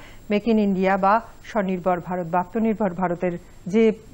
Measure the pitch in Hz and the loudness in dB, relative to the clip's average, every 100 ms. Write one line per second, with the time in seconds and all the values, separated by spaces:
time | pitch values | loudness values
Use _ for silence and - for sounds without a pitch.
0 | - - - 208 226 220 202 185 190 196 | -10 -20 -4 -2 2 2 2 2 2 2
1 | 196 220 226 - - 226 190 185 180 180 | 4 2 0 -16 -6 -4 -2 -2 0 -2
2 | 165 180 170 180 180 233 226 208 208 175 | -2 -6 -2 -2 -2 -2 -2 0 -2 -2
3 | 185 175 185 175 - - - 208 220 220 | -2 -2 -4 -4 -12 -16 -2 2 4 2
4 | - | -10